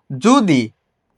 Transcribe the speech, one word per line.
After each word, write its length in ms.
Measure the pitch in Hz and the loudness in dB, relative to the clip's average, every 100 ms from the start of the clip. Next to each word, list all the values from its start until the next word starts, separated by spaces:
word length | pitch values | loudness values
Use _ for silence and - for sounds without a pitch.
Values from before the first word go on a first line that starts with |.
| _ 135 | _ -4
যদি 520 | 202 277 208 135 107 - _ _ _ | 0 2 2 -2 -2 -10 _ _ _